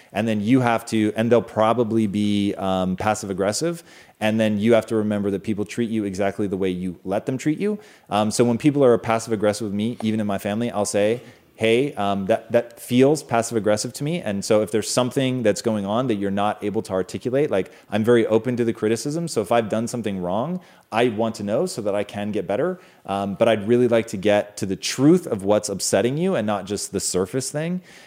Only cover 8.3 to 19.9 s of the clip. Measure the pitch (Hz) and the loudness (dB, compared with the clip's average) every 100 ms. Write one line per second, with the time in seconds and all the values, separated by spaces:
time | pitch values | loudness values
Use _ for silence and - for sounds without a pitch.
8.3 | - 120 117 151 139 127 113 - 113 120 | 2 2 4 2 4 4 4 2 -2 0
9.3 | 110 104 104 110 101 110 120 110 110 104 | 0 0 0 -4 -2 -4 -2 -2 -2 -2
10.3 | 98 101 104 120 101 101 104 104 120 - | -2 -2 -4 -4 -2 -2 2 0 0 -6
11.3 | - _ - 110 117 143 117 101 98 95 | -20 _ -2 2 4 2 -2 -2 -2 0
12.3 | 110 - 117 - - - 123 131 156 - | 0 2 0 0 -12 -2 4 4 4 0
13.3 | 117 113 117 104 107 127 - 143 170 - | -2 0 -2 0 0 -2 -6 -6 -4 -4
14.3 | 98 95 107 107 110 101 - 127 127 131 | -6 2 2 2 -2 0 0 0 0 -2
15.3 | 127 107 101 117 107 98 107 131 104 98 | 0 0 0 0 -2 -2 -2 0 -2 -2
16.3 | 98 104 101 104 104 98 95 92 101 123 | 0 -2 -2 -4 -4 -2 -4 -2 -6 -2
17.3 | 131 147 104 92 - _ 107 110 120 110 | 0 0 0 -2 -10 _ -2 4 4 6
18.3 | 110 127 120 113 110 107 117 143 151 170 | 2 2 -2 -2 0 -2 0 -2 -4 -4
19.3 | - 101 120 110 110 117 | -4 2 2 2 -2 -4